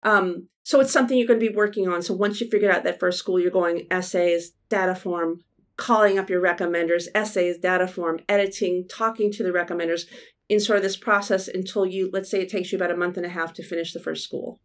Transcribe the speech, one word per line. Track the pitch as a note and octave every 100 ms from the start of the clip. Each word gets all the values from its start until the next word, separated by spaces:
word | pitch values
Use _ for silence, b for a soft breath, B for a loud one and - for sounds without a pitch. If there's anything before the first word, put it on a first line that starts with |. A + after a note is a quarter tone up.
Um, | G#3+ G#3 F#3 F3 - _
so | - C#4+
it's | C4+
something | - B3 B3+
you're | A#3
gonna | A3+
be | A3+
working | G#3 G#3 G#3 F#3
on. | F3
So | F3+
once | F#3 G3+ G#3
you | A#3
figure | G#3 G3+
out | F3
that | F3+ F3
first | F3+ F3+
school, | - F#3
you're | F3
going | F#3 F3 E3+ F3
essays, | F3+ F3+ F#3 F3 E3+ E3+ _ _
data | G3+ F#3
form, | F#3 F#3+ F3 E3 E3+ _ _ _ -
calling | - A3 G#3 G3
up | F#3+
your | F3+
recommenders, | F3+ F3 F3+ E3+ E3+ E3+ F3
essays, | G#3+ G#3+ G3 F3 E3+
data | F3+ F#3 F#3
form, | F#3 E3+ E3 -
editing, | G3+ G3 G3 F#3 F3+ F#3
talking | - A3 A3 G#3
to | G3+
the | F#3
recommenders | F3 F3 E3+ E3+ E3 - B B _ _
in | G#3+
sort | G#3 G#3
of |
this | F#3+ G3
process | - G#3 G3+ F#3+ F#3+
until | F#3 F#3+ G#3+
you, | F#3+ F#3+ F#3+
let's | F#3+ F#3+
say | G3
it | F#3
takes | G3+ F3+
you | -
about | F3
a | F3
month | F3 F3+
and | F3
a |
half | F3 E3
to | -
finish | D#3+ E3+ E3
the | E3
first | E3 D#3
school. | - - - -